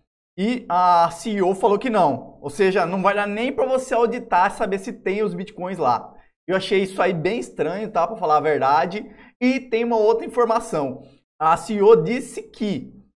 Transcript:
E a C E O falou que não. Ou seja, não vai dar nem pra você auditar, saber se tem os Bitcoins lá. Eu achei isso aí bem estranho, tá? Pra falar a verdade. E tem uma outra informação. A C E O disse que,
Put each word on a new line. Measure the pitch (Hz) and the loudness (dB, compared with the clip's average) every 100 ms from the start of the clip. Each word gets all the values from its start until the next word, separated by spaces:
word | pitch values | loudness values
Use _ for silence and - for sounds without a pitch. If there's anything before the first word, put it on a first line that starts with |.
| _ _ _ - | _ _ _ -6
E | 208 247 - | -4 -4 -2
a | 175 180 175 170 | 2 4 4 4
C | - 226 | -2 -4
E | 208 | 0
O | 180 | 0
falou | 190 226 202 | 2 2 2
que | 262 | 0
não. | 214 156 123 - - | 2 2 0 -8 -14
Ou | 143 | -8
seja, | - 190 190 170 | 0 2 2 0
não | 190 | 0
vai | 185 | 0
dar | 202 208 | 0 -2
nem | 208 254 | -4 -4
pra | 277 262 | -2 0
você | 262 - | -2 0
auditar, | 233 233 240 - 180 196 | 0 0 -2 -2 2 2
saber | 202 208 190 | 0 -4 -4
se | 214 | -8
tem | - - 196 | -8 -4 -2
os | 214 | -4
Bitcoins | 175 190 - 180 185 | -6 -12 -10 -8 -2
lá. | 135 113 - - _ _ - | 0 0 -4 -20 _ _ -4
Eu | 190 | -2
achei | 190 196 | 0 -2
isso | 190 - | 0 -2
aí | 180 | -2
bem | 175 165 233 | 0 -2 -4
estranho, | - - 151 190 220 | -6 -6 -6 -6 -4
tá? | 175 170 | -2 -2
Pra | 208 | -2
falar | 170 151 | 2 2
a | |
verdade. | 151 139 131 151 175 208 220 - - - | 2 2 4 2 2 -4 -12 -20 -20 -2
E | 247 262 | 0 0
tem | 262 226 | -2 -2
uma | 233 233 | 0 2
outra | 214 226 339 | 2 2 -2
informação. | 240 233 226 - 160 135 127 - _ _ - | 0 2 0 -2 -4 -4 -8 -16 _ _ -2
A | 156 - | 2 2
C | - | 0
E | 208 | 4
O | 202 226 | 6 6
disse | 170 247 247 - | 4 -4 -6 -14
que, | - - 214 147 - - _ | -14 -6 -4 -4 -8 -20 _